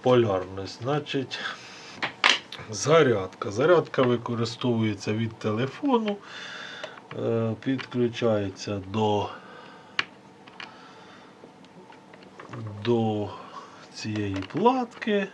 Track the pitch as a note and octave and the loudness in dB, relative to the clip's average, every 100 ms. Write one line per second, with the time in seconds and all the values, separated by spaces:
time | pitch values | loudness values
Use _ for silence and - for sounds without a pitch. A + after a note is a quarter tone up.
0 | C3 B2 A2+ F#2+ F#2 F#2+ F#2+ - A#2 D3+ | 8 6 6 2 -2 -8 -10 -6 -2 -2
1 | D3 C#3 B2+ - - - - - - - | 0 -4 -4 -6 -8 -10 -14 -16 -16 -8
2 | - - - - - - - G#2+ C#3 E3 | -8 2 4 4 -4 -14 -10 -4 6 8
3 | C3+ G#2+ F#2+ - - G2+ D#3 E3+ B2+ - | 8 4 -2 -6 -6 2 6 6 4 2
4 | B2 A#2+ A#2 A#2 A2+ - B2 A2+ A2 G2+ | 4 2 0 -2 -2 0 0 2 2 0
5 | - G#2+ A2+ - A2 G#2+ G#2+ - C#4+ A#3+ | -2 -2 -2 -2 -2 0 -2 -2 2 2
6 | G#3+ G3+ - - - - - - - - | 2 -4 -8 -14 -14 -12 -12 -12 -14 -16
7 | - A#2+ A#2 A2+ A2+ A2 C3 C3+ - B2 | -12 -4 0 2 0 -2 -2 -2 -2 0
8 | A#2+ A#2+ A#2+ G#2+ G2+ F#2 - G2+ F#2 G#2+ | 0 2 2 2 0 -6 -6 -6 -4 0
9 | G#2+ G#2 F#2 - - - - - - - | 2 2 0 -8 -16 -18 -18 -20 -8 -6
10 | - - - - - - - - - - | -6 -14 -20 -20 -20 -16 -16 -16 -20 -20
11 | - - - - - - - - - - | -20 -20 -20 -20 -20 -20 -20 -20 -20 -20
12 | - - - - - B2 A2 G2+ G#2+ A#2 | -20 -20 -20 -20 -14 -12 -10 -4 2 4
13 | A2 G#2+ G2+ - - - - - - - | 4 0 -4 -8 -14 -16 -16 -20 -18 -10
14 | A2 G#2+ G2+ F#2+ F#2+ C#3+ A3+ C4 A#3 - | -4 -2 -2 -4 -4 2 4 2 -2 -6
15 | A#3 G3+ F#3+ | -2 0 -2